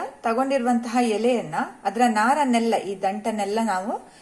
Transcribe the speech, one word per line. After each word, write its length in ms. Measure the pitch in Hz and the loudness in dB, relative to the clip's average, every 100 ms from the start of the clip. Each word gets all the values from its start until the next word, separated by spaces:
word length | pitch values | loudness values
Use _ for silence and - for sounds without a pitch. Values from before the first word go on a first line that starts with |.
| 359 | -2
ತಗೊಂಡಿರುವಂತಹ 880 | - 240 226 269 269 240 233 233 240 | -6 -2 0 0 0 2 0 0 0
ಎಲೆಯನ್ನ, 540 | 240 208 233 240 160 175 311 - | 2 2 2 0 -2 -4 -6 -6
ಅದರ 180 | 196 196 240 | -6 2 2
ನಾರನ್ನೆಲ್ಲ, 680 | 214 226 302 269 233 226 196 | 4 2 2 2 2 2 0
ಈ 260 | 185 190 | -2 -2
ದಂಟನ್ನೆಲ್ಲ 580 | 190 208 226 214 196 214 | -2 -2 -4 -4 -2 -2
ನಾವು 480 | 226 185 202 392 - - | 0 -2 -4 -8 -10 -20